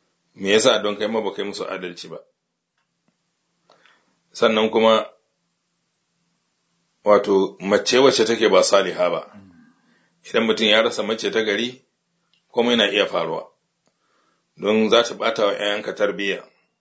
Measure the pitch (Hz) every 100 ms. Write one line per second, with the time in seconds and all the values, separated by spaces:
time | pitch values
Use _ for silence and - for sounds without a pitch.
0 | _ _ _ - 95 107 127 107 104 101
1 | 107 110 98 98 101 95 90 92 90 87
2 | 85 78 - _ _ _ _ _ _ _
3 | _ _ _ _ _ _ _ _ _ _
4 | _ _ _ - 117 110 110 113 110 107
5 | - - _ _ _ _ _ _ _ _
6 | _ _ _ _ _ _ _ _ _ _
7 | 104 101 104 95 95 - 92 101 - 123
8 | 135 - 110 113 110 92 90 98 92 85
9 | 87 80 - 101 95 87 _ _ _ _
10 | _ _ - 117 113 107 110 107 117 110
11 | 104 110 104 107 107 101 120 127 _ _
12 | _ _ _ _ _ - 120 117 101 101
13 | 98 92 82 82 - _ _ _ _ _
14 | _ _ _ _ _ _ 95 110 110 113
15 | 117 98 117 113 104 - 104 104 107 95
16 | 104 92 98 90 - _ _ _